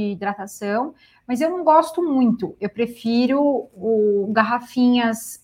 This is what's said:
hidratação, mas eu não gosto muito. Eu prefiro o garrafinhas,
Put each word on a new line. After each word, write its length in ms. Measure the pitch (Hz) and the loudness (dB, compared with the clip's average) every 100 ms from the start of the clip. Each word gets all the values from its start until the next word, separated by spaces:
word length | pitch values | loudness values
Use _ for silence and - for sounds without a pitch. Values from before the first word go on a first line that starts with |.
| 208 | -4
hidratação, 800 | 196 196 202 196 - 202 214 294 - _ _ - | -4 -6 -8 -12 -10 -6 -4 -6 -10 _ _ -6
mas 120 | 247 | -2
eu 120 | 320 | -2
não 120 | 359 | 0
gosto 380 | 311 311 320 - | 4 4 4 -2
muito. 540 | 339 269 240 233 190 - | 0 2 2 2 -4 -6
Eu 100 | 202 | -8
prefiro 720 | - 233 240 226 233 247 277 285 254 - 196 | -4 -6 -4 -2 0 2 2 2 0 -4 -8
o 520 | 208 220 208 202 196 | -2 2 2 2 0
garrafinhas, 1080 | 214 214 240 240 254 247 247 233 220 - - | 0 0 -2 -4 0 2 4 0 -2 -8 -16